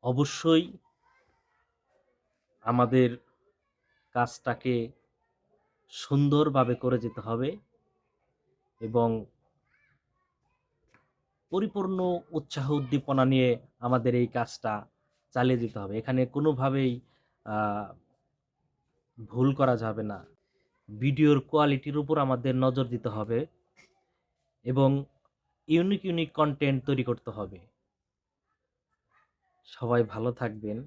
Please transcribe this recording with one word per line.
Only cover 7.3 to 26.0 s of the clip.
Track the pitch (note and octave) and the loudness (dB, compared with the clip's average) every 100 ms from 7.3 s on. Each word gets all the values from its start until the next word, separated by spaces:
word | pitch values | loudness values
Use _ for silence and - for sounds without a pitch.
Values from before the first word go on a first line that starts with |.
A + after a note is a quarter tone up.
| A#2 C3 G3+ _ _ _ _ _ _ _ _ _ _ _ _ | -4 -4 -6 _ _ _ _ _ _ _ _ _ _ _ _
এবং | A2+ A#2+ A#2 A2+ G2+ _ _ _ _ _ _ _ _ _ _ _ _ _ _ _ _ _ _ _ _ _ _ | -2 2 2 0 -6 _ _ _ _ _ _ _ _ _ _ _ _ _ _ _ _ _ _ _ _ _ _
পরিপূর্ণ | F3+ G#3 G3+ F#3 F#3+ F3+ F3 - | -4 -2 -2 -4 -2 -2 -2 -4
উৎসাহ | D#3+ D3 - C3 | -8 -6 -6 -2
উদ্দীপনা | D3 C3 C#3 - C3+ C3 | -2 0 -2 0 2 4
নিয়ে | C3+ B2+ A#2 - _ | 4 4 0 -4 _
আমাদের | A#2+ B2+ A#2+ B2 | -2 0 2 0
এই | A#2+ | 0
কাজটা | B2 A2+ - A2+ G#2+ G2+ _ _ _ _ B2+ | -2 -6 -6 -6 -6 -10 _ _ _ _ -2
চালিয়ে | B2+ B2+ | 2 2
যেতে | A#2 G#2+ | -2 -6
হবে। | G2 G#2 | -8 -8
এখানে | A2+ B2+ B2+ | -2 0 0
কোনোভাবেই, | C#3+ D3+ C3+ C3+ C3+ C3+ B2 - _ _ _ - | 0 0 2 0 0 0 -2 -10 _ _ _ -8
আহ, | G#2+ G#2+ G#2 G2 - _ _ _ _ _ _ _ _ _ _ _ - | -4 -2 -4 -8 -16 _ _ _ _ _ _ _ _ _ _ _ -20
ভুল | A2 A#2+ C3 | -12 0 0
করা | C#3 C3 A#2+ | 2 2 2
যাবে | A2+ G#2+ | -2 -6
না। | G#2+ G2 - _ _ _ _ _ - | -8 -10 -16 _ _ _ _ _ -20
ভিডিওর | G#2+ B2+ C#3 D3+ C#3+ | -4 -2 4 4 4
কোয়ালিটির | - D#3 D3 C#3 D3 C#3+ | 2 2 2 0 -2 -6
উপর | C#3+ D3+ | -2 0
আমাদের | C#3 B2+ B2+ B2+ | 2 0 0 2
নজর | C3 B2+ B2 | 2 0 -2
দিতে | A#2 A#2 | -4 -6
হবে | G#2+ G#2+ A#2 D#3 _ _ _ _ _ _ _ _ _ _ _ A#2+ | -6 -4 -4 -4 _ _ _ _ _ _ _ _ _ _ _ -4
এবং | B2+ C3+ C#3 C#3 _ _ _ _ _ - | 2 4 2 -4 _ _ _ _ _ 0
ইউনিক, | D#3+ F#3 G3+ | 2 4 0